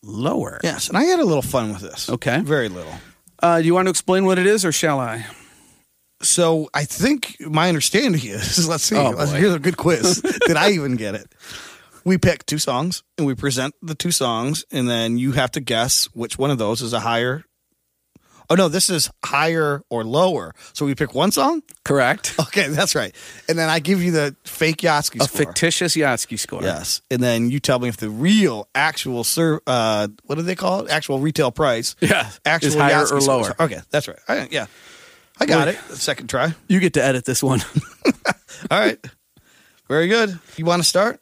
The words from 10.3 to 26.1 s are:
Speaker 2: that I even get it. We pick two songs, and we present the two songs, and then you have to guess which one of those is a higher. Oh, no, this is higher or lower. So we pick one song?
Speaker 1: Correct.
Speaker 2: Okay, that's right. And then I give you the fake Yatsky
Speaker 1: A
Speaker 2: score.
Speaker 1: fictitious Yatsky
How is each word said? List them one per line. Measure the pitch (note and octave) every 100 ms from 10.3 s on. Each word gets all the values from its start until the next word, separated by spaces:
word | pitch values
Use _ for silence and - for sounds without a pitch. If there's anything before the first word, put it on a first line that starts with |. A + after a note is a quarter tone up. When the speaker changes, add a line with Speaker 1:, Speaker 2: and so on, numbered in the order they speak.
| - A#4+
Speaker 2:
that | D#3
I | F#3+
even | G3 C#3+ B2
get | G#2+
it. | G2+ - _ - - - - - -
We | - F#3
pick | F#3+ D#3+ -
two | D#3
songs, | - B2 E3 F3 _ -
and | D3
we |
present | B2+ D3 B2+ C3 -
the | E3
two | D#3 F3
songs, | E3+ B2+ A2+ B2 D#3+ -
and | C#3+ B2
then | A#2 A2+ A#2
you | B2+
have | C3+ B2+
to | -
guess | B2 A2+ B2 - -
which | - A2+ -
one | C3+
of | C3+
those | G#2 A2+
is | A#2+
a | A#2
higher. | A2 A#2 B2 C3+ - _ _ _ _ _ _ _ _ _ _
Oh, |
no, | E3+ F#3
this | D#3+ G#3
is | F3 - -
higher | - C#3 D#3+ E3 D3+ C#3+ -
or | A#2
lower. | A2+ C3+ F#3 D3+ E2+ - -
So | - D3
we |
pick | C#3 D3
one | B2+ F3+
song? | - C4+ E4 - -
Speaker 1:
Correct. | - C#3+ B2 D#3+ - -
Speaker 2:
Okay, | D3+ - C#3+
that's | D3+ F#3+
right. | D3+ G#2+ - - - -
And | E3
then | D#3+
I | D#3+
give | D3+ F#3+
you | F3
the | D#3+ D3 C3+
fake | - - D#3+ D#3+
Yatsky | E3+ D3 D3 A#2
Speaker 1:
A |
Speaker 2:
score. | C3+ - C#3+
Speaker 1:
fictitious | - E3 - F3
Yatsky | D#3+ C#3+